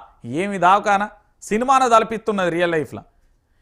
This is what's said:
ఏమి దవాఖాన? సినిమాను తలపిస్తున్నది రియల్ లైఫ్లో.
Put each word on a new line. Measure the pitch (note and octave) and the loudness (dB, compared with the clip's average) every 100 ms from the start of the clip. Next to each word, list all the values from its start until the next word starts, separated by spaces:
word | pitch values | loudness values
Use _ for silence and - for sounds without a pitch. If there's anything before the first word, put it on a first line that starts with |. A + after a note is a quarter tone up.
| - _ A#2 | -6 _ -10
ఏమి | C3+ G3 G3 | -6 -6 0
దవాఖాన? | F3 G3+ G#3 G3 G#3 - _ _ | 2 2 2 -2 -2 -10 _ _
సినిమాను | - G#3 B3+ C4 C4 | -6 -4 2 2 4
తలపిస్తున్నది | A3+ A3 A3 A3 G3+ F3+ | 4 2 -4 -4 -2 -2
రియల్ | E3 F3 | 0 -2
లైఫ్లో. | E3 C#3 G#2+ - _ _ _ _ _ | -2 -6 -12 -18 _ _ _ _ _